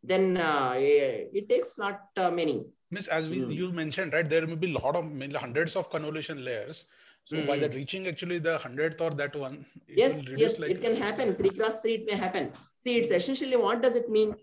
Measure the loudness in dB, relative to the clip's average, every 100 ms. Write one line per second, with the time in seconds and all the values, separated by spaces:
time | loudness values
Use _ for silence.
0 | 2 2 4 2 2 2 2 2 6 6
1 | 4 -2 -4 -6 2 0 0 -4 -4 -4
2 | -8 0 0 2 0 0 -6 _ _ -10
3 | -2 -2 -2 -2 -2 -2 -4 -2 -4 -4
4 | 0 0 2 2 2 -4 -2 0 0 -2
5 | -4 -8 -6 -6 -2 -2 0 -2 -4 -4
6 | -4 -6 -8 -8 -6 -6 -8 -14 -18 _
7 | -20 _ -8 -4 0 0 0 -2 -6 -6
8 | -6 -6 -4 -2 0 -2 -4 -2 -2 0
9 | -4 -2 -4 -4 -8 -10 -16 -20 _ 4
10 | 4 2 -4 2 2 4 -2 0 0 0
11 | 0 0 0 2 0 2 -2 0 0 0
12 | 0 -2 -2 -2 -4 -8 -20 _ 0 2
13 | 4 2 2 -2 2 4 4 4 4 2
14 | 2 2 2 0